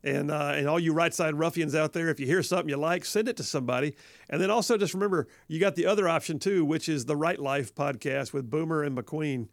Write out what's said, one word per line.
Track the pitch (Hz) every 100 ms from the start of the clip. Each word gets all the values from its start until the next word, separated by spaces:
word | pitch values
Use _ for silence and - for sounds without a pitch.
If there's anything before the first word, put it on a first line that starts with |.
And, | - 139 143
uh, | 151 143
and | 147 143
all | 165
you | 165
Right | 160 170
Side | - 160
ruffians | 151 160 170 156
out | 151 156
there, | 175 165
if | 147
you |
hear | 131 180
something | - 180 151
you |
like, | 139 156 175
send | - 214 220
it | -
to |
somebody. | - 147 123 123 147 - - - -
And | 151
then | 190
also | 226 208 226
just | 190
remember, | 180 202 180 - - -
you | 160
got | 196
the | 190
other | 180 208 180
option | 165 - 156
too, | 196 196
which | 147 160 -
is | 151
the | 123
Right | 147 160 -
Life | 139 139 127
podcast | - 143 139 143 135 135
with | 139 123
Boomer | 151 160 160
and | 143 127
McQueen, | - 151 151 131 110